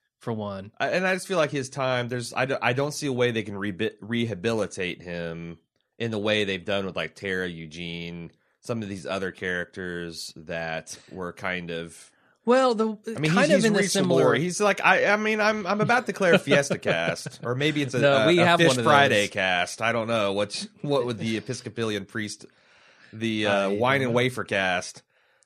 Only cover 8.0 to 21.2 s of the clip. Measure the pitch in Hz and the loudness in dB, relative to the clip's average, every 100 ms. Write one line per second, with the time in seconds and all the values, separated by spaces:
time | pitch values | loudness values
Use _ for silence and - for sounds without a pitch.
8 | 85 85 82 _ _ _ - 117 104 98 | -10 -12 -14 _ _ _ -8 -6 -6 -10
9 | 69 98 95 - 95 90 85 - 90 87 | -8 -6 -6 -6 -6 -4 -6 -10 -8 -8
10 | 85 80 - - 80 85 82 80 - - | -10 -10 -14 -16 -10 -8 -6 -8 -10 -18
11 | - 92 87 - 98 90 85 82 85 - | -16 -12 -12 -8 -6 -6 -6 -8 -8 -16
12 | - _ _ _ - 254 262 220 220 214 | -20 _ _ _ 2 4 4 2 -2 -4
13 | - 226 156 180 294 294 226 202 190 196 | -10 -2 0 4 6 6 4 2 2 2
14 | 185 170 127 120 175 170 208 196 165 185 | 2 4 4 4 0 0 0 2 4 4
15 | 139 208 214 220 208 214 180 208 214 240 | 4 2 2 2 0 0 -2 0 2 2
16 | 240 185 190 180 - 143 143 - 104 85 | 0 0 4 4 6 2 2 -2 0 0
17 | 82 85 - - - 127 151 147 139 123 | 0 -4 -8 -10 -4 0 0 0 0 4
18 | 143 139 160 175 175 170 170 127 117 143 | 4 6 6 6 6 6 6 4 6 6
19 | 139 110 101 104 92 90 90 - 113 117 | 6 4 2 0 0 2 0 -2 0 0
20 | 110 117 101 98 104 - 202 _ 147 143 | 0 0 2 0 -2 -4 -12 _ -2 0
21 | 123 110 | 0 -4